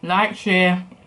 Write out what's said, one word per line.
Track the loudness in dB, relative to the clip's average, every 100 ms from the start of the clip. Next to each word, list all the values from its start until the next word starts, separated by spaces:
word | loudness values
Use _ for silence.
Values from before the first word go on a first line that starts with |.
Like, | -2 0 0
share | -4 -2 2 2 0 -6 -20